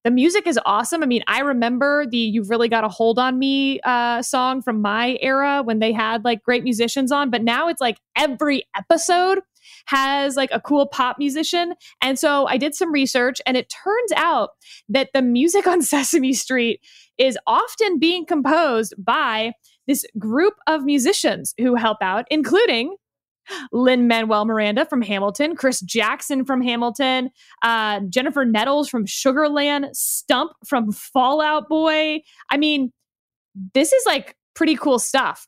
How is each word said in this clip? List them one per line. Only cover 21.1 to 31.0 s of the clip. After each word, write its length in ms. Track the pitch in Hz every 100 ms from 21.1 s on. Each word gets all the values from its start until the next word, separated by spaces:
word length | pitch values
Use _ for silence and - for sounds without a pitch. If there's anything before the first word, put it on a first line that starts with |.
| 415 285 185 - -
who 160 | 247 240
help 220 | 220 214
out, 240 | 185 208 -
including 640 | 311 240 359 453 233 277 392 _ _ _ _ - 370 269
Lin-Manuel 720 | 233 254 254 240 226 220 208 214
Miranda 400 | 220 208 208 320
from 160 | 269
Hamilton, 540 | 208 202 202 196 302 330
Chris 260 | 269 262
Jackson 640 | 180 226 214 285 - 269 262
from 160 | 262
Hamilton, 680 | 247 233 240 220 262 254 247 - - -
uh, 380 | 233 226 214 202 196
Jennifer 360 | 254 277 285 240
Nettles 440 | 214 247 294 285
from 160 | 240 202
Sugar 440 | - 269 269 302
Land, 400 | 294 285 285 277
Stump 600 | - - - - 254 311 - -
from 260 | 262 214
Fall 500 | 202